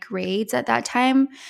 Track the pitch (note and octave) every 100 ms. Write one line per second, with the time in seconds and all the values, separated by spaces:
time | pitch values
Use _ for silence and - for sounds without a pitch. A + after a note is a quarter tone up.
0 | - F#3 F#3 G3 A3 B3 - A#3 A#3 B3
1 | B3+ C4 C4+ - -